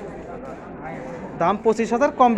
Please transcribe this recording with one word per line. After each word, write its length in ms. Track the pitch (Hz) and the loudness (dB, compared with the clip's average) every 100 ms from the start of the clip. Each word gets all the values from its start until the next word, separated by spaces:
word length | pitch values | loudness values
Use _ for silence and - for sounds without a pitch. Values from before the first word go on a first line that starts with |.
| 202 170 - 254 131 - - - - 165 - - - - | -10 -12 -12 -12 -12 -12 -12 -12 -10 -10 -10 -10 -10 0
দাম 140 | 165 202 | 0 2
পঁচিশ 260 | 226 220 226 233 | 2 2 2 2
হাজার, 140 | 294 294 | 2 6
কম 120 | 247 | 6